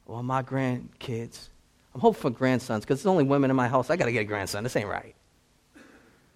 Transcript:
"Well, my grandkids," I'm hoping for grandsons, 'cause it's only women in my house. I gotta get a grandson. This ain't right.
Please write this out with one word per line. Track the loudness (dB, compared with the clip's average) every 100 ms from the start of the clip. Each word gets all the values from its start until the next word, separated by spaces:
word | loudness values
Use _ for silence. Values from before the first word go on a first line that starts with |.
"Well, | -14 -10
my | -4 -2
grandkids," | -2 -2 -2 -2 -6 -14 -8 -8 -8 -14 -20 -20 _ _ _
I'm | 2
hoping | 2 2
for | -2
grandsons, | 0 2 2 0 -6
'cause | -2 0
it's | 4
only | 4
women | 4 4 4
in | 2
my | 2
house. | 2 0
I | 0
gotta | 0
get | 0
a |
grandson. | -2 -2 -4 -4
This | -4 -4
ain't | -4
right. | -6 -10 -20 _ _ _ _ _ -20 -20 -20 _ _ _